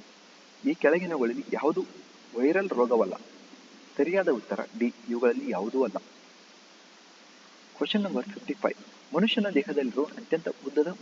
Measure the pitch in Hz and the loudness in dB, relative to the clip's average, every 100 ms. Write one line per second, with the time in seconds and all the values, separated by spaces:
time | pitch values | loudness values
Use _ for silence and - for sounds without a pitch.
0 | - - - - - - 135 165 143 170 | -20 -20 -20 -20 -20 -6 -4 2 4 4
1 | 180 156 117 127 - 110 139 165 - - | 2 0 0 -2 -6 -2 0 0 -4 -10
2 | - - - 117 135 185 196 120 120 117 | -20 -20 -10 0 2 2 0 0 4 4
3 | 95 - - - - - - - - - | 2 -2 -12 -20 -20 -20 -20 -20 -8 -2
4 | 165 190 175 120 - 104 - 113 120 - | 0 2 2 0 -2 -6 -6 -2 -4 -4
5 | - 120 120 123 139 95 107 131 120 95 | -6 0 2 2 -2 -4 -2 0 0 -2
6 | - - - - - - - - - - | -10 -20 -20 -20 -20 -20 -20 -20 -20 -20
7 | - - - - - - - - 147 214 | -20 -20 -20 -20 -20 -20 -16 -6 -2 0
8 | 196 131 202 196 - - 180 - - - | 0 -2 -4 -8 -10 -2 -2 -4 -12 -20
9 | - 151 226 - 202 143 147 143 131 123 | -4 2 2 2 0 0 0 0 -2 0
10 | 151 - 117 165 165 - 135 147 156 196 | -4 -6 -4 -4 -2 -8 -4 0 0 -2